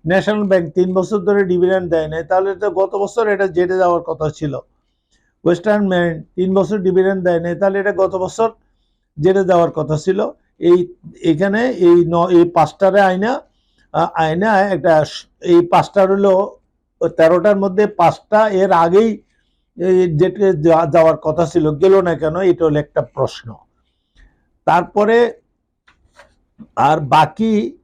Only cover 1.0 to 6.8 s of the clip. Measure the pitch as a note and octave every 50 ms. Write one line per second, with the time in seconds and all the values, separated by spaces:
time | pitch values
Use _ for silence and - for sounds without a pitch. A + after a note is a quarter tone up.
1 | F3+ F3+ G#3+ G#3 F3 G3+ G3+ G3+ G3 F3 F3+ F3 F3+ F3+ F#3+ F#3+ F3+ E3+ E3 D#3+
2 | D#3 D#3 D#3+ D#3+ E3 - F#3 F#3 F#3+ G3 G3 F3 G#3 G3+ E3 F#3 G3 F#3+ - G3
3 | G3+ G3 - A#3+ A3+ G#3+ G3+ F#3+ G3 F#3+ D#3+ F3 F3+ F3+ F#3+ F#3 F#3 F3 F3 E3+
4 | E3+ E3 D#3+ C3 D#3 D#3 D3+ - D#3+ C#3+ C3 B2 _ _ _ _ _ _ _ _
5 | _ _ _ _ _ _ _ _ - E3 F3 E3+ - G#3+ G#3 G#3 G3+ F#3+ F3+ F3
6 | F3 E3+ E3 D#3+ - _ _ - F#3 F#3 F#3+ G3 F#3 D3+ G#3+ G#3